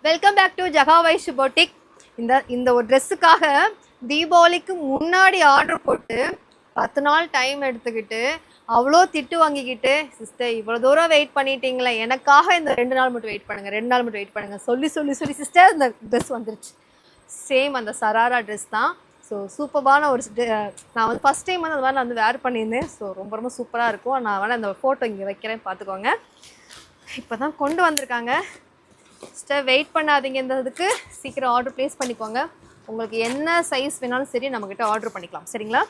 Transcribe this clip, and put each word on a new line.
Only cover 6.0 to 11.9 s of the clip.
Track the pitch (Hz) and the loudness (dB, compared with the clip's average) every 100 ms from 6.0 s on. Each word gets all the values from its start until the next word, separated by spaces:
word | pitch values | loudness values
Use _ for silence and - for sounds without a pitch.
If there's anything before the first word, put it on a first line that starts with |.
| - 233 294 370 _ _ _ | -4 -4 -4 -4 _ _ _
பத்து | - 226 - | -4 -2 0
நாள் | 285 302 330 | 2 2 2
டைம் | 277 254 285 | 0 -2 -2
எடுத்துக்கிட்டு | 269 233 240 226 208 220 247 320 _ _ - | -4 -4 -6 -8 -8 -4 -2 -4 _ _ 0
அவ்வளோ | 233 254 320 370 | 2 4 4 4
திட்டு | 311 254 339 | 0 -4 2
வாங்கிக்கிட்டு, | 311 285 254 247 254 285 285 - | 2 2 -6 -4 0 0 -2 -12
"சிஸ்டர் | 220 _ 240 | -20 _ -4
இவ்வளோ | 226 208 233 | -4 -4 0
தூரம் | 254 302 330 | 4 4 6
வெயிட் | 311 294 | 4 4
பண்ணிட்டீங்களே, | - 269 269 262 254 254 | -2 -2 -2 -4 -2 -2